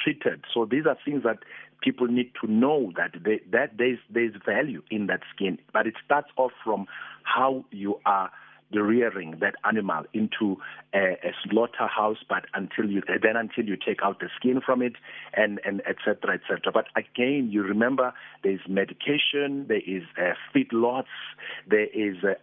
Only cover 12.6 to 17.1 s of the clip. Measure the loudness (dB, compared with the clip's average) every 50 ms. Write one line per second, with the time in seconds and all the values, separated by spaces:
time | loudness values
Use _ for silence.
12.6 | -6 -6 -4 -2 -2 0 0 -2 -2 0 -2 2 2 2 2 2 -2 -2 -4 -4
13.6 | -2 -2 -2 -4 -2 -4 -2 0 0 -2 -2 -2 -8 -10 -8 -2 0 2 2 2
14.6 | 2 2 2 2 2 -2 -2 -6 -18 -18 -16 -16 -14 -6 0 2 2 2 0 -2
15.6 | -4 -4 -4 -4 -2 -4 -4 -2 0 0 0 0 0 -2 -2 -2 -2 -4 -4 -2
16.6 | -2 0 0 0 0 0 -2 -4 -4 -4